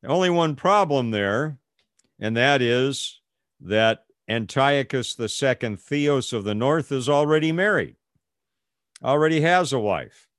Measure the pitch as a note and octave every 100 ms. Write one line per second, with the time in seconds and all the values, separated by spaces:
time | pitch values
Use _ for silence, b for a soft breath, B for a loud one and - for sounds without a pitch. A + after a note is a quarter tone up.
0 | - E3+ F#3 E3+ E3 C#3+ F3+ G#3 F#3 C#3+
1 | A#2+ G#2+ G2 G#2+ D#3 C#3+ _ _ _ _
2 | _ _ G#2+ A2+ B2+ C#3 B2 A#2+ C3+ C3+
3 | - - _ _ _ _ - G#2+ A2 A2+
4 | _ _ - A2+ G#2+ - C3+ C#3+ B2+ C3
5 | A#2 - A2+ - C#3 B2 A#2+ G2+ - D3
6 | C#3+ C#3 - A#2+ G2+ G#2+ B2+ D#3+ C#3 C#3
7 | B2 C#3+ D3 D#3 D#3+ E3 F#3+ F#3 F#2+ -
8 | _ _ _ _ _ _ _ _ _ -
9 | - C#3+ D#3 D#3+ D#3+ F3+ D#3+ C3 G#2 F2
10 | A#1+ _ _